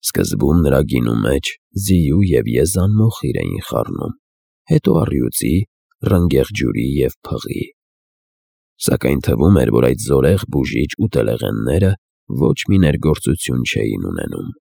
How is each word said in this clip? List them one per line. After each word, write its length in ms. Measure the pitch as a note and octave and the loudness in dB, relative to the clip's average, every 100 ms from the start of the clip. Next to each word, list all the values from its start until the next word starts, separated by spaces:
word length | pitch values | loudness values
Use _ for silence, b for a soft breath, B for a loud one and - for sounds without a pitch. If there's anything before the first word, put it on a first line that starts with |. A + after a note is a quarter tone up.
Սկզբում 540 | - - - G1+ C#2 E2 | -4 -2 -2 0 2 2
նրա 200 | D2+ C2+ | 4 2
գինու 340 | D2 B1 A1+ A1+ | 0 0 0 0
մեջ 340 | G#1+ C2+ - - _ - | 0 -2 -4 -12 _ -8
ձիու 480 | G2+ F#2 D2+ D#2+ | 0 2 4 2
և 260 | G2 C2+ A1 | 2 2 0
եզան 420 | A#1 E2 F#2+ F#2+ | 0 0 2 2
մոխիր 460 | G#2+ A2+ - C3+ - | 4 2 0 -4 -4
էին 240 | G1+ - | -4 -6
խառնում, 560 | - - - - - - _ _ _ _ _ | -4 -4 -4 -6 -8 -10 _ _ _ _ _
հետո 260 | D#3 - F2 | 2 4 2
առյուծի, 580 | - C#2+ A#1+ - A1+ E2+ G#2+ _ _ _ | 2 0 -2 -2 0 0 -2 _ _ _
ռնգեղ 480 | - G2 F2 C#2 C2 | 0 2 4 2 0
ջուրի 360 | G2+ C2+ G#1+ B1 | -2 -2 -2 -2
և 240 | C#2+ C2 - | 0 -2 -4
փղի։ 440 | - A#1 - - - _ _ _ _ _ _ _ _ _ _ _ | -10 -10 -6 -8 -8 _ _ _ _ _ _ _ _ _ _ _
Սակայն 420 | - A#1 B1 C#2 | -2 0 0 -2
թվում 360 | - A#1 D#2 F#2+ | 0 2 4 4
էր, 120 | A#1+ | 4
որ 160 | A1 B1 | 2 2
այդ 160 | B1 | 0
զորեղ 420 | A#1+ C2+ C2+ F#2+ - | 0 2 4 2 0
բուժիչ 440 | C#2+ B1 A#1+ D2+ - | -4 -2 -2 -4 -2
ուտելեղենները 960 | G#2+ D2 A1 A#1 G#1+ A1 A1+ D#2 F#2+ G2 _ _ _ | -2 0 -2 -2 -4 -4 0 2 2 0 _ _ _
ոչ 280 | B1+ E3 C#3 | 0 0 0
մի 160 | - G2 | 0 2
ներգործություն 840 | E2 C#2+ D2+ D2+ - D#2+ - B1+ | 2 2 0 0 -2 -2 -2 -4
չէին 420 | B1 - G#1+ G1+ G1+ | -2 -2 -2 -4 -6
ունենում։ 440 | G1+ G1+ G1+ G1+ - | -6 -8 -8 -10 -12